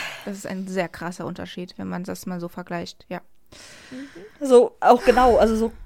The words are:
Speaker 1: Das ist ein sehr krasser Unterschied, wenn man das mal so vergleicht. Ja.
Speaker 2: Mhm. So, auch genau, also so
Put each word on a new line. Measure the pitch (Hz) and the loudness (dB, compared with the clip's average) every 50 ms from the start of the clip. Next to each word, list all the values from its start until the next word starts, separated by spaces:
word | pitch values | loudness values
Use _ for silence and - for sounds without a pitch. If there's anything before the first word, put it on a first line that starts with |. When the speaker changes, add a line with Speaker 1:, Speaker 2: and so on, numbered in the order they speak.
| - - - - - | -4 -8 -12 -12 -12
Speaker 1:
Das | 202 196 | -12 -12
ist | 196 202 | -10 -10
ein | - 190 185 190 | -8 -8 -8 -8
sehr | 190 185 190 170 | -4 -2 -4 -4
krasser | 170 - - 165 175 180 - 165 | -4 -6 -10 -10 -10 -8 -8 -8
Unterschied, | 165 180 - - 175 - 180 180 180 - | -8 -8 -10 -12 -12 -10 -12 -12 -12 -12
wenn | - 190 185 | -12 -10 -8
man | 180 175 180 | -8 -8 -8
das | 185 180 - - | -8 -10 -10 -8
mal | 196 180 175 | -10 -8 -8
so | 170 | -8
vergleicht. | 175 - 180 175 - 180 170 175 - - _ - - | -10 -10 -12 -10 -8 -8 -8 -8 -10 -14 _ -14 -12
Ja. | 180 175 - - - - - - - - - - - - - - | -12 -12 -12 -16 -20 -20 -20 -20 -20 -20 -20 -20 -20 -20 -20 -18
Speaker 2:
Mhm. | 254 262 285 277 - 339 392 427 - - 294 | -16 -16 -16 -16 -18 -20 -20 -20 -12 -6 -2
So, | 262 247 247 240 - - - | 4 6 6 6 4 0 2
auch | - 202 247 233 - | 6 6 6 6 6
genau, | 254 214 247 254 247 214 | 4 4 6 6 6 6
also | - 202 226 220 | 6 4 4 2
so | 220 226 233 - - - | 0 0 -2 -4 -8 -4